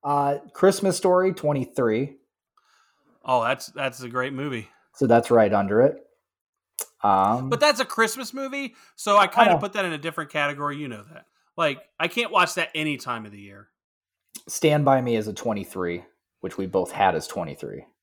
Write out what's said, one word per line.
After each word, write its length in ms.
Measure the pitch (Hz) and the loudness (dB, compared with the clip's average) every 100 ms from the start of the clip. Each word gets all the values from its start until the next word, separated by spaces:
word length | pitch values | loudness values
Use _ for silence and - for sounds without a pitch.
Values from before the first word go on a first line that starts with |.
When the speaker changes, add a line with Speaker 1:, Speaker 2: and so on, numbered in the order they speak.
Speaker 1:
Uh, 360 | 143 143 143 147 - | -2 0 0 -2 -6
Christmas 460 | - 185 190 196 180 | 2 2 4 0 0
Story, 360 | 185 180 185 | 2 4 2
twenty-three. 800 | 185 151 139 127 - 120 110 139 - _ _ _ _ _ _ _ _ _ _ | 0 -2 -2 -4 -2 0 0 -2 -8 _ _ _ _ _ _ _ _ _ _
Speaker 2:
Oh, 200 | - 127 | -2 0
that's, 240 | 117 135 - | 2 -2 -6
that's 340 | - 135 123 | -6 -8 -6
a 80 | 127 | -8
great 240 | 127 127 | -4 -4
movie. 340 | 135 143 123 104 _ _ - | -4 -6 -8 -10 _ _ -2
Speaker 1:
So 100 | 135 | 4
that's 220 | 117 117 | 4 6
right 220 | 117 104 | 4 6
under 300 | 101 98 107 | 4 2 4
it. 140 | 135 - - _ _ _ _ _ _ - - _ | 4 2 -14 _ _ _ _ _ _ -14 -14 _
Um, 460 | 104 95 98 120 131 | 2 4 2 0 -2
Speaker 2:
But 100 | 240 | 0
that's 200 | 294 240 | 2 2
a 60 | 262 | -2
Christmas 480 | - 226 254 254 | 0 -2 -2 -10
movie, 400 | 262 269 277 269 _ _ _ | -10 -10 -8 -10 _ _ _
so 220 | - 202 | 2 4
I 100 | 190 | 4
kinda 240 | - 220 | 4 4
Speaker 1:
I 20 | |
know. 60 | 170 | 4
Speaker 2:
put 140 | 202 | 0
that 120 | 208 185 | -4 -6
in 80 | |
a 40 | 156 | -6
different 340 | 160 156 151 | -8 -8 -6
category. 460 | 156 147 143 143 143 | -2 -2 -2 -8 -8
You 100 | 143 | -10
know 160 | 110 104 | -12 -16
that. 140 | 160 _ _ _ - | -20 _ _ _ -2
Like, 240 | 160 143 _ _ | -2 -2 _ _
I 80 | 175 | -4
can't 240 | 240 233 | -2 0
watch 240 | 202 175 - | 2 2 0
that 140 | 170 156 | -4 -4
any 220 | 156 139 | -4 -6
time 280 | 127 117 107 | -6 -8 -10
of 40 | |
the 80 | 101 | -18
year. 300 | 101 98 101 _ _ _ _ _ _ - - | -20 -20 -20 _ _ _ _ _ _ -20 -14
Speaker 1:
Stand 360 | - 160 151 | -2 2 2
By 160 | 135 135 | 4 2
Me 160 | 123 113 | 2 -2
is 120 | 107 | -2
a 60 | |
twenty-three, 720 | 101 117 104 92 92 90 87 - _ _ _ | -6 -6 -6 -8 -6 -6 -6 -10 _ _ _
which 160 | 95 - | -10 -8
we 80 | 95 | -2
both 260 | 92 82 | -2 -2
had 240 | - 98 82 | 2 2 2
as 120 | - | -6
twenty-three. 580 | - 80 69 - 50 - _ | -8 -8 -10 -12 -14 -18 _